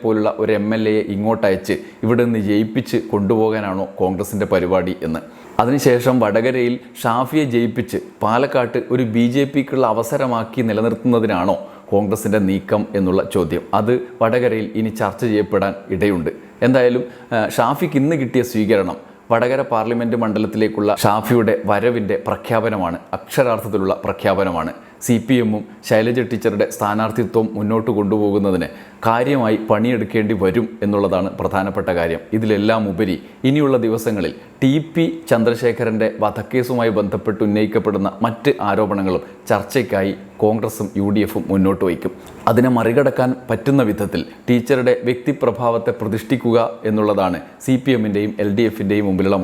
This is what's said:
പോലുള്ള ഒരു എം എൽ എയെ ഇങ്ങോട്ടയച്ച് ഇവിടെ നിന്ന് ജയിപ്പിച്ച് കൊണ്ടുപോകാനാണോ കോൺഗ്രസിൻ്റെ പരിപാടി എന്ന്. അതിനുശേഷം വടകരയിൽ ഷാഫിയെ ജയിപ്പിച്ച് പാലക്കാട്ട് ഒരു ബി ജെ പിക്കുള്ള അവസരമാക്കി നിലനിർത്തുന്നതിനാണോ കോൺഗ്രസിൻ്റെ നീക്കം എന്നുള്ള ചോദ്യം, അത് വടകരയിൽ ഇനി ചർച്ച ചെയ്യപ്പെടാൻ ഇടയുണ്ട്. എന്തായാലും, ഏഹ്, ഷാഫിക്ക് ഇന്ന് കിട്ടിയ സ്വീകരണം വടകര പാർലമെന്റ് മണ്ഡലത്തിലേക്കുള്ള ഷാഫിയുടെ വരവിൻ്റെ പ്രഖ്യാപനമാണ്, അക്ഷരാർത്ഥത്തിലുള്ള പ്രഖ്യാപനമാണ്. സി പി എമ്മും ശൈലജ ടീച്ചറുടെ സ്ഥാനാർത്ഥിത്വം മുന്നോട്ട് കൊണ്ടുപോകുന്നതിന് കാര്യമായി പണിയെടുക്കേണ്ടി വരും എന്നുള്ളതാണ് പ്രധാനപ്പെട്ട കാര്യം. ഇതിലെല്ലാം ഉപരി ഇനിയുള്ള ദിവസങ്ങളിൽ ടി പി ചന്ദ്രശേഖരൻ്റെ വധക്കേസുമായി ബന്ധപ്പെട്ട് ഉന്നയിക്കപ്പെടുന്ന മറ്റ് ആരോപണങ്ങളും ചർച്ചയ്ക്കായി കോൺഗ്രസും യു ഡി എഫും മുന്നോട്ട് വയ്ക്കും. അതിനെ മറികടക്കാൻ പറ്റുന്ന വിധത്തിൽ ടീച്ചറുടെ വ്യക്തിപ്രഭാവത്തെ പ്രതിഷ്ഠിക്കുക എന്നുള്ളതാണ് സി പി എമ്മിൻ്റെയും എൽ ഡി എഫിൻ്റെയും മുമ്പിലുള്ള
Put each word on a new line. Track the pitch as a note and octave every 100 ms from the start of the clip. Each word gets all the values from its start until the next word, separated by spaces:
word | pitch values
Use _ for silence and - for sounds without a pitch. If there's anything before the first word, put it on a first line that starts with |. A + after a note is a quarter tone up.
പോലുള്ള | A2+ A2 G#2 -
ഒരു | A2 G#2
എം | G#2 A2+
എൽ | A2
എയെ | G#2+ -
ഇങ്ങോട്ടയച്ച് | G2+ G#2+ A2+ G2+ F#2+ - F#3+ - -
ഇവിടെ | A2 A#2+ A#2+
നിന്ന് | A2+ G2+
ജയിപ്പിച്ച് | G#2 A2 A2+ A#2 A#2 -
കൊണ്ടുപോകാനാണോ | G2+ G2 A2+ A2 A2 G2+ F#2+ F#2+ -
കോൺഗ്രസിൻ്റെ | F#2 F#2 G2+ G#2 G2+
പരിപാടി | F#2+ F2 F#2 F2+ F2+ D#2+
എന്ന്. | D#2+ - - - -
അതിനുശേഷം | A#2 C#3 C3 A#2+ B2 B2+
വടകരയിൽ | G#2+ A2 B2 B2+ A#2+ B2 - -
ഷാഫിയെ | B2 A#2 C3 D#3 C#3+ A#2+
ജയിപ്പിച്ച് | A#2 A2+ G#2 - - -
പാലക്കാട്ട് | G#2 A#2 C3+ C#3 A#2 B2+ -
ഒരു | B2+ A#2 A#2
ബി | A#2+ C3+
ജെ | C#3
പിക്കുള്ള | C#3 B2+ C3 A#2+ G#2+
അവസരമാക്കി | A2+ C#3+ B2 A#2 A2 C3 A2+
നിലനിർത്തുന്നതിനാണോ | G#2+ A#2 A2 B2+ A#2 A2 F#2 F#2+ F2 - - -
കോൺഗ്രസിൻ്റെ | G2+ G2+ G#2 G#2+ G#2 F#2+
നീക്കം | F#2+ - G#2+ G#2 G2+
എന്നുള്ള | F#2 F#2+ -
ചോദ്യം, | G2+ E2 E2+ - G2+
അത് | G#2+ B2 - -
വടകരയിൽ | A2+ B2 B2 A2 G#2+ A2
ഇനി | A2 A2
ചർച്ച | G2+ F#2 A2
ചെയ്യപ്പെടാൻ | G#2+ F#2+ G2 G2 - - F#2+
ഇടയുണ്ട്. | G#2 F2 D2+ - - - A#2+
എന്തായാലും, | C3 B2 B2 A#2+ - - A#2
ഏഹ്, | G#2+ -
ഷാഫിക്ക് | A#2+ C#3+ F3 D3
ഇന്ന് | C#3+ D#3+
കിട്ടിയ | B2+ B2+ A#2+
സ്വീകരണം | A2 G#2 G#2 F2+ D2+ - - -
വടകര | A#2 B2 C3+ C3
പാർലമെന്റ് | A2+ A2 A#2+ A#2 A#2
മണ്ഡലത്തിലേക്കുള്ള | A2 G#2 G#2+ A2 G#2+ G#2+ G#2 G2
ഷാഫിയുടെ | G#2+ G#2+ G#2 A#2+ A2 - F#2+
വരവിൻ്റെ | G2+ A#2 A#2+ G2+ G2+ -
പ്രഖ്യാപനമാണ്, | F#2+ - A2+ A2+ G#2+ F2 F2 - -
അക്ഷരാർത്ഥത്തിലുള്ള | - - B2 A2 G#2 G2 F#2+ F#2 F2+
പ്രഖ്യാപനമാണ്. | G2 G#2+ F#2+ F#2+ E2+ E2 - - - -
സി | A#2 A2+
പി | B2+
എമ്മും | A2 G#2+ - - -
ശൈലജ | A2 A2+ B2+ A#2
ടീച്ചറുടെ | A2+ A#2 G2+ G#2+ -
സ്ഥാനാർത്ഥിത്വം | G#2 G#2 A2 B2 A2 A2+ A2 G#2
മുന്നോട്ട് | G#2 A2+ A2 G#2
കൊണ്ടുപോകുന്നതിന് | G2+ G#2+ G#2 G2+ G2 F2+ D2+ - - - A2+
കാര്യമായി | A#2 B2+ C#3 A2 G#2+ A2
പണിയെടുക്കേണ്ടി | G#2+ A#2 A#2+ G#2 A2+ G#2 G#2
വരും | F#2+ A2+ A2 - G#2
എന്നുള്ളതാണ് | G2+ G2 F#2 F#2+ -
പ്രധാനപ്പെട്ട | F#2 F#2+ G2 G2 F#2+ F2
കാര്യം. | E2+ E2 - A2
ഇതിലെല്ലാം | A2 G2+ G#2+ A2 G2+
ഉപരി | F2 G2+ E2 - - C3
ഇനിയുള്ള | D3 C#3+ B2+ A2+
ദിവസങ്ങളിൽ | A2 A#2 G#2 E2 - - -
ടി | C3 D3+ D#3
പി | E3+ E3 - -
ചന്ദ്രശേഖരൻ്റെ | A#2 A2+ A2+ B2 A2+ A2+ A2 A2 -
വധക്കേസുമായി | G#2 G#2+ G#2 B2+ B2 B2 A#2 G#2
ബന്ധപ്പെട്ട് | G2+ G2 A2+ G2+ G#2+
ഉന്നയിക്കപ്പെടുന്ന | G#2 G#2+ A2+ G#2+ G2+ G2 - A#2
മറ്റ് | A2+ C#3+ - G2+
ആരോപണങ്ങളും | G2+ G#2 G2+ F#2+ F2 - - -
ചർച്ചയ്ക്കായി | G#2 - C#3 G#2 G2+ G2 F#2+ - -
കോൺഗ്രസും | G#2+ A2 A2 - G2+ -
യു | G2+ G#2
ഡി | G2+
എഫും | G#2 E2
മുന്നോട്ട് | G2 F#2+ F#2+ F#2+
വയ്ക്കും. | E2 - - - - -
അതിനെ | A#2 B2+ A#2+
മറികടക്കാൻ | A2+ B2 C3+ B2+ B2+ B2+ -
പറ്റുന്ന | A2+ C#3+ C#3 A2
വിധത്തിൽ | G2 G2+ E2+ - - -
ടീച്ചറുടെ | A#2+ A2+ C3 B2 B2 A#2+
വ്യക്തിപ്രഭാവത്തെ | B2 - C3+ B2 A#2+ A#2+ A#2 - -
പ്രതിഷ്ഠിക്കുക | G#2+ A2 - B2 A#2+ A2+ A#2 - A2
എന്നുള്ളതാണ് | G#2+ G#2+ G2+ F#2 E2 - - -
സി | B2+ C#3
പി | B2
എമ്മിൻ്റെയും | G#2+ G2+ G#2+ G#2
എൽ | G#2 G2+
ഡി | A2+
എഫിൻ്റെയും | A2 G2 G#2 G2+
മുമ്പിലുള്ള | F#2 F#2+ G2